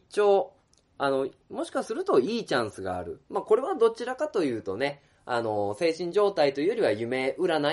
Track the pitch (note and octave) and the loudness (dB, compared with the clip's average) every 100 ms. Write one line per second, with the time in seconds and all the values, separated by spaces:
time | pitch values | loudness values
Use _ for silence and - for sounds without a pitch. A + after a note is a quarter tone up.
0 | _ - G3+ G3 - _ _ _ _ - | _ 0 4 4 2 _ _ _ _ -4
1 | C#3 C3+ C3+ - - G#3 - C#4 - A#3+ | 0 0 -2 -8 -12 -8 -6 -6 -4 -4
2 | G4 - F3 A#3 F3+ C3+ G#2+ - F#2+ F2+ | 2 2 4 0 -2 -2 -2 -6 -6 -6
3 | F2 - - - - A#3 D#4 D#4 A3+ A3+ | -8 -12 -8 -6 2 2 2 2 2 2
4 | B3 C4 D4+ A3 D3 A2 G2 G2 C#3+ C#3+ | -6 -4 -4 0 0 -2 -4 -4 -4 -4
5 | _ _ - A#2+ A2+ G#2 G2+ G#2 E3+ D#3+ | _ _ -4 -2 0 -2 -2 0 0 0
6 | F3 F#3+ G3+ F3+ C#3+ C#3+ E3 A#3 C#3 G#2+ | -2 2 2 4 2 2 0 2 2 0
7 | A#2 C3 C3+ C#3+ F3+ D#3 C#3+ | -2 -2 -2 0 0 2 2